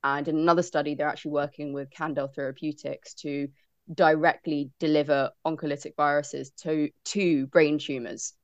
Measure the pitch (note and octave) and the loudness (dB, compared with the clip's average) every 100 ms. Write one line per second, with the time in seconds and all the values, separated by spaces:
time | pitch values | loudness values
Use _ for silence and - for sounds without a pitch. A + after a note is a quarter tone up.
0 | C#3 C#3 D3 D#3 E3 E3+ F3 D#3 D3 C#3+ | 0 -2 0 2 4 4 2 0 -2 -2
1 | D3+ - D#3 D3 C#3+ - D3 C#3 C#3 - | -2 -2 -4 -2 -2 -6 -10 -8 -10 -8
2 | D#3+ D3 C3+ C#3 C3+ C3 D#3 D3 C#3+ C#3+ | -4 -4 -4 -6 -8 -6 -8 -6 -8 -10
3 | - - D3+ C#3+ C#3+ _ _ _ - D#3+ | -14 -12 -8 -6 -6 _ _ _ -14 2
4 | D#3 D#3 E3 - - C#3+ C#3 _ D#3+ D3+ | 4 6 4 2 -4 -4 -4 _ 2 2
5 | C#3+ C#3+ C3+ _ E3 D#3+ D#3 C#3+ - - | 4 2 0 _ -6 -4 -4 -6 -8 0
6 | D3 D3 C#3+ C#3 C3+ - - D#3 D3+ _ | 2 2 -2 -10 -12 -10 -4 -2 -2 _
7 | - G#3 F#3 D3 C3+ F3 D3+ D3+ - C3+ | -6 0 2 2 4 6 6 2 -2 -6
8 | A2+ G2 - _ | -6 -10 -12 _